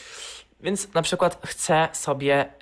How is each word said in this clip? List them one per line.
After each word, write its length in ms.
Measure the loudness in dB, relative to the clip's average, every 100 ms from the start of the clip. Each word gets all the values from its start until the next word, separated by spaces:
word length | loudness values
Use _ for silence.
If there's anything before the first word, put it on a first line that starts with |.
| -18 -16 -16 -16 -20 _
Więc 340 | -4 -4 0
na 80 | 0
przykład 360 | 0 2 2 0 -10
chcę 420 | -8 2 2 2
sobie 600 | 0 -4 0 2 2 2 -4